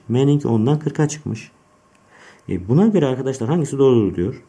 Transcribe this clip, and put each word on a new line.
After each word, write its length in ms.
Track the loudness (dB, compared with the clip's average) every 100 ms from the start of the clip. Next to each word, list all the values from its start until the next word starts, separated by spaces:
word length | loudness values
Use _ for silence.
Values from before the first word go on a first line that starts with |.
| -4
M'ninki 400 | 0 2 2 0
ondan 320 | 0 2 0
kırka 280 | -2 -2 -2
çıkmış. 440 | -4 -10 -10 -12 _ _ _ _ _ _ _ -20 _ -10
E, 180 | -8 0
buna 200 | 2 4
göre 180 | 2 0
arkadaşlar 440 | -2 -4 -4 -2
hangisi 280 | -2 -2 2
doğrudur 380 | 4 4 2 -2
diyor. 280 | -4 -6